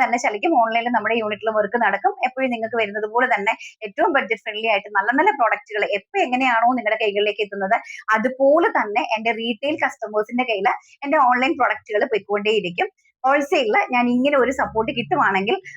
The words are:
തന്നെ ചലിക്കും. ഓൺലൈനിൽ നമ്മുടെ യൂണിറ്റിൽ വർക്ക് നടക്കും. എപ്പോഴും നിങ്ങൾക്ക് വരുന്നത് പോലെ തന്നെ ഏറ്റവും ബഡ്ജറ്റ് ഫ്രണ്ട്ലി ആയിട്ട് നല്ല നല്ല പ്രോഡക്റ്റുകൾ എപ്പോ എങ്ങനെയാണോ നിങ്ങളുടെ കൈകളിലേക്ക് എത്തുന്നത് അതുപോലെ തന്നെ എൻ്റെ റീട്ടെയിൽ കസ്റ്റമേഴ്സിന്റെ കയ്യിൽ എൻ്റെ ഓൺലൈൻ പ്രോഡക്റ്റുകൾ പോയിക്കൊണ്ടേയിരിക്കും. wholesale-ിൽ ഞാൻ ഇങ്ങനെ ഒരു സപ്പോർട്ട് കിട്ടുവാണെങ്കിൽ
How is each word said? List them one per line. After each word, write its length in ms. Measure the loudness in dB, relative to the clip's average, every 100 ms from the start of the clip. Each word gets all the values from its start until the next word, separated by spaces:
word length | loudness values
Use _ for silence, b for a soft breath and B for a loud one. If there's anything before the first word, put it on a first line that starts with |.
തന്നെ 140 | 2 0
ചലിക്കും. 360 | -2 0 2 2
ഓൺലൈനിൽ 260 | 2 0 0
നമ്മുടെ 260 | 0 0
യൂണിറ്റിൽ 360 | -2 -2 -4 -2 0
വർക്ക് 220 | 0 0 0
നടക്കും. 280 | 2 -2 -2
എപ്പോഴും 260 | -4 -2 -2
നിങ്ങൾക്ക് 260 | -2 -4 -2
വരുന്നത് 340 | -2 -4 -2
പോലെ 120 | 0 0
തന്നെ 300 | 0 0 -4 B -14 -10
ഏറ്റവും 260 | -2 0
ബഡ്ജറ്റ് 300 | 2 0 -4
ഫ്രണ്ട്ലി 220 | -6 -4 0
ആയിട്ട് 220 | -2 0
നല്ല 220 | -2 0 2
നല്ല 120 | 2
പ്രോഡക്റ്റുകൾ 540 | 2 2 0 -4 -4 -2 -2
എപ്പോ 180 | -4 -2 0
എങ്ങനെയാണോ 420 | 0 0 2 2 2
നിങ്ങളുടെ 260 | -2 0
കൈകളിലേക്ക് 380 | 0 0 -2 -2 -6
എത്തുന്നത് 300 | -4 -2 -2 B B -2 0
അതുപോലെ 520 | 0 2 4 6 4
തന്നെ 340 | 2 0 -2 -2 -2
എൻ്റെ 160 | -2
റീട്ടെയിൽ 440 | -2 -4 -4 -4 -2
കസ്റ്റമേഴ്സിന്റെ 600 | -2 -4 -4 -2 -2 -2 -2
കയ്യിൽ 200 | 0 0 -2 b b
എൻ്റെ 140 | -2 2
ഓൺലൈൻ 340 | 4 2 0 0
പ്രോഡക്റ്റുകൾ 460 | 0 -2 -4 -2
പോയിക്കൊണ്ടേയിരിക്കും. 840 | 0 -2 -2 -2 0 0 -2 -4 -6 -6 _ _ 0
wholesale-ിൽ 600 | 2 2 0 2 0 0
ഞാൻ 140 | 0 2
ഇങ്ങനെ 280 | 2 2 2
ഒരു 60 | 2
സപ്പോർട്ട് 420 | 0 -2 -2 -2
കിട്ടുവാണെങ്കിൽ 640 | -4 -2 0 2 0 0 -2 B